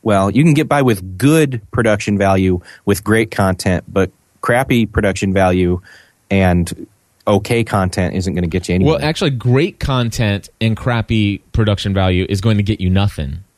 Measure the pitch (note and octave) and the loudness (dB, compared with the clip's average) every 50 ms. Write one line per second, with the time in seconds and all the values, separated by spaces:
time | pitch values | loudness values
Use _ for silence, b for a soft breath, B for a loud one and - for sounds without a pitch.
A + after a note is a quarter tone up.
0 | - A2 G#2 G2 G2 G2+ - A#2+ D3+ E3+ D3+ C#3+ D3+ B2 D3 C#3+ C#3 B2+ A2+ F#2+ | 0 2 2 2 2 2 2 4 4 4 4 4 2 2 2 2 2 2 2 0
1 | F2+ F#2 F#2+ F#2 B2 C#3 D#3 D#3+ D#3 C#3+ B2+ A#2 - - - - A#2 A2 G#2+ G2+ | -4 -12 -8 0 2 4 4 4 2 2 -2 -8 -10 -6 -4 0 2 2 0 0
2 | - - G#2 G2 G2 G2 G2 G2 F#2+ F#2 F#2 F2 B B B B B - G2+ - | 0 -2 0 2 2 2 2 2 2 2 0 -2 B B B B B -2 -2 -2
3 | - - G#2+ A2+ A#2 - - - G2+ F#2+ F#2 - - G2+ F2+ E2 - - - G2 | 0 0 2 2 2 0 -2 -2 0 0 0 -2 -2 -2 -2 -2 -4 -4 -2 -2
4 | F#2+ F#2 _ _ _ _ _ _ - - A#2+ A#2+ C3 - C3 A#2+ A2+ G2 - A#2 | -2 -2 _ _ _ _ _ _ -4 -2 0 0 0 0 0 0 0 0 -2 -2
5 | G#2 G2+ F#2+ - - G2 F#2 G2 F#2+ F#2 F#2 F#2 F2+ F2 F2+ F2 B B B B | -2 0 -2 -2 -2 -2 0 2 2 2 2 2 0 0 0 -4 B B B B
6 | B B B B _ _ F#2+ G2 F#2+ F#2 F2+ F2 E2+ E2 - - - _ _ _ | B B B B _ _ 0 2 2 2 2 2 0 -2 -6 -14 -16 _ _ _
7 | _ _ _ _ _ - G#2 G2 - - A#2+ A#2 A2+ - - G#2 F#2+ F#2 - - | _ _ _ _ _ 0 0 0 0 0 -2 -2 -2 -2 -2 -2 -2 -2 -2 -2
8 | F#2 E2+ - F#2+ F2+ F#2+ - F2 F2+ E2+ D#2+ F#2 F2 - F2 F2+ G2 C#3+ D#3+ - | -4 -2 -2 -4 -4 -4 -4 -2 -4 -2 -4 -4 -4 -2 0 2 2 2 0 0
9 | C3 D3+ E3 - G3+ D#3 C#3 A#2 - B2 A#2+ C3 D#3+ G3+ - _ - - C3+ B2+ | -2 -4 -4 -2 -2 -2 -2 -2 0 0 2 2 2 0 -4 _ -4 -2 -2 -2
10 | B2 A#2 - - A#2+ G#2 G2+ G2+ - - _ _ A2+ A2+ A2 - - C3 A#2+ A#2 | -2 -2 -2 -2 -2 0 -2 -2 -6 -12 _ _ -2 -2 -2 -2 -2 -2 -2 -2
11 | A2 - A#2 A2 G#2 G2+ G2+ - _ _ _ - A2+ G#2 G2+ G2 - G#2 G2 F#2+ | -2 -2 0 0 0 0 -2 -4 _ _ _ 0 0 0 0 -2 -2 -2 0 0
12 | F#2+ F#2 F#2 F2+ F#2 - G2+ G2 F#2+ A2+ A2 G#2 G#2 G2 G#2+ - F#2+ F#2 F#2 F#2+ | 2 2 2 0 0 -2 -4 -2 0 0 0 0 0 0 -2 -2 0 0 2 2
13 | G2+ G2+ - - D2+ C2+ C#2+ E2 G2 _ _ | 0 0 -2 -6 -8 -8 -8 -12 -14 _ _